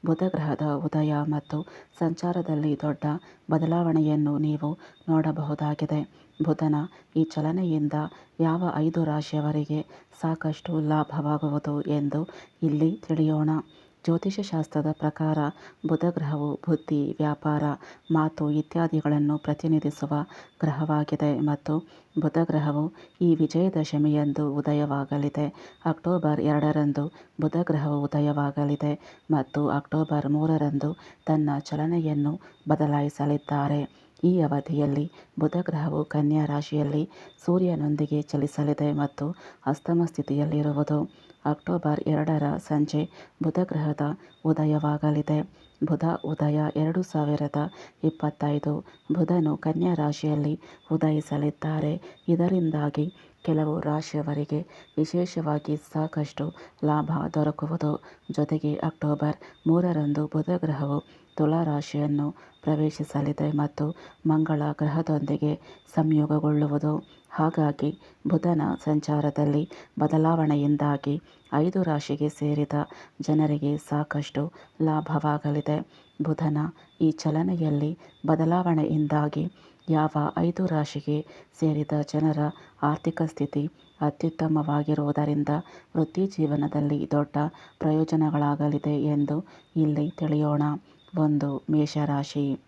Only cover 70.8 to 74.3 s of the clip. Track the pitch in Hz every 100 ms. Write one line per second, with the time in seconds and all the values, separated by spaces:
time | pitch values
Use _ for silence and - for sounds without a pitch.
70.8 | 147 143 - 147 - - _ 139 165 190
71.8 | 170 151 - 143 147 - 147 147 147 147
72.8 | 147 - - _ - 156 156 147 143 147
73.8 | - 147 151 147 147